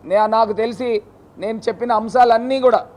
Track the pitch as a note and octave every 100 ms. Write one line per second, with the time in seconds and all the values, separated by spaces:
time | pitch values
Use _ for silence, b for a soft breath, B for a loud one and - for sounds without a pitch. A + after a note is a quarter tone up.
0 | D#3 G3 G#3+ A3 A3 G#3 A3+ G3+ B3 A3
1 | - - - - G3 A3+ - A3 A#3+ A3
2 | A3 A#3 A#3+ A3+ B3 C4+ B3+ A3+ -